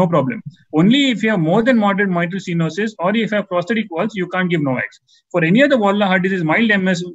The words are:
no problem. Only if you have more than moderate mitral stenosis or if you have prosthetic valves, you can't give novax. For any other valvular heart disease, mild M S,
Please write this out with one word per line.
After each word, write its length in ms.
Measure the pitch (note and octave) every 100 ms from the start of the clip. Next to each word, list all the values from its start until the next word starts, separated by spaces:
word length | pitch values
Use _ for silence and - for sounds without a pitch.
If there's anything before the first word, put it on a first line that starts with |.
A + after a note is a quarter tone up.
no 60 | F3+
problem. 360 | E3 C3 - D3 - _ D#3
Only 300 | F#3+ C#4 C4+
if 120 | G#3+
you 80 | A3
have 100 | G#3
more 220 | D#3 G3+
than 160 | A#3 A#3+
moderate 320 | G3+ F#3+ G3+
mitral 300 | F3 F3 F#3+ F#3
stenosis 440 | E3+ D#3+ E3 A3 -
or 120 | F3 A3
if 140 | F#3+
you 60 | G#3
have 100 | G3+
prosthetic 380 | F3 E3+ A3+ G#3
valves, 200 | D#3+ A3
you 140 | G#3 F3+
can't 160 | F#3 F3+
give 100 | E3
novax. 380 | C#3+ B2 G#2 - _ _ _
For 120 | F3+
any 200 | E3 G#3+
other 160 | C#4+ C4
valvular 280 | G3+ G3+ G3+
heart 160 | F#3
disease, 200 | F#3 F#3+
mild 260 | D#3 F3 A3+
M 180 | G3+ F#3
S, 140 | F3 F3+